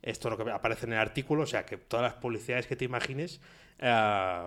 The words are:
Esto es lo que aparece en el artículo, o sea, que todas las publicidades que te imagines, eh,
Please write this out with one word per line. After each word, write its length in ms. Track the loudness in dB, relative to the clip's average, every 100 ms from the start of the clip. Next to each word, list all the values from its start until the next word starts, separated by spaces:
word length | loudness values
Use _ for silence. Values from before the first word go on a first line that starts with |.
Esto 260 | -10 -6 -4
es 60 | -2
lo 40 |
que 60 | -2
aparece 360 | -2 0 0 0
en 80 |
el 40 | 0
artículo, 440 | 0 0 0 0
o 40 | 2
sea, 200 | -2 -4
que 100 | -8
todas 260 | -2 0
las 120 | 0
publicidades 520 | 0 -6 -4 -2 -2 -2
que 80 | -4
te 100 | -4
imagines, 560 | -2 -4 -4 -8 -10 -20 -20 -20 0
eh, 80 | 4 6 6 4 2 -2